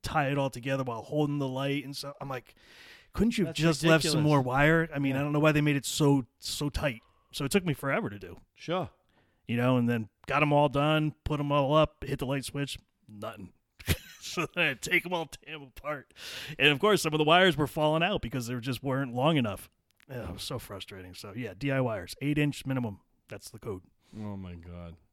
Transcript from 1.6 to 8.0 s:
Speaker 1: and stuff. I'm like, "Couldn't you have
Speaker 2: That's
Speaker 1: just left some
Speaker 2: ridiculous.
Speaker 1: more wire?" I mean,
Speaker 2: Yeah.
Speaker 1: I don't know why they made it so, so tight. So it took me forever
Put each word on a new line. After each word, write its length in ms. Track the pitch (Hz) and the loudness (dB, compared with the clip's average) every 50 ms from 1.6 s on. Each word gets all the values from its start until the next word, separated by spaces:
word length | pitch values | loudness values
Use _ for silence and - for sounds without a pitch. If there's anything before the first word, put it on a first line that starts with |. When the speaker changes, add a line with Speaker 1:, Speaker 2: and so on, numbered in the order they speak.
| 139 139 139 143 127 | -2 -2 -2 -4 -6
Speaker 1:
and 100 | 135 139 | -8 -12
stuff. 180 | - - 143 143 - | -10 -12 -12 -12 -12
I'm 80 | 143 139 | -10 -10
like, 260 | 131 120 - - _ _ _ - - - - - - - - _ | -10 -10 -10 -14 _ _ _ -20 -20 -20 -20 -20 -20 -20 -20 _
"Couldn't 260 | _ - 196 233 240 233 | _ 2 2 2 2 0
you 60 | 185 | -2
have 40 | - 156 | -2 0
Speaker 2:
That's 60 | - | 2
Speaker 1:
just 240 | 151 165 156 143 156 | 2 2 2 4 6
left 180 | 165 160 160 143 | 6 6 6 4
some 40 | 160 156 156 | 2 2 2
Speaker 2:
ridiculous. 60 | 151 | 4
Speaker 1:
more 180 | 151 151 139 | 6 4 4
wire?" 460 | 127 123 123 135 143 156 165 165 165 160 156 | 4 2 2 4 6 6 6 4 2 0 -2
I 40 | 139 | -2
mean, 160 | 143 135 131 | -2 0 0
Speaker 2:
Yeah. 60 | 135 | 0
Speaker 1:
I 20 | |
don't 100 | 143 147 | 0 0
know 60 | 147 147 | 2 4
why 120 | 151 156 | 4 4
they 80 | 151 151 | 4 4
made 160 | 147 151 143 | 2 2 0
it 100 | 139 - | 0 -2
so, 400 | - - - 156 143 143 139 123 _ _ _ | -4 0 2 4 6 4 4 2 _ _ _
so 280 | - - - - 151 147 | -10 -8 -6 -4 -4 -2
tight. 340 | - - - 147 117 110 _ _ _ _ _ _ | -2 -2 -2 -2 -4 -4 _ _ _ _ _ _
So 120 | - - 139 | -6 -4 -4
it 60 | 135 | 0
took 140 | - 202 180 | 0 2 2
me 80 | 180 139 | 2 -2
forever 340 | - - 139 139 - | -2 -2 -2 -2 -2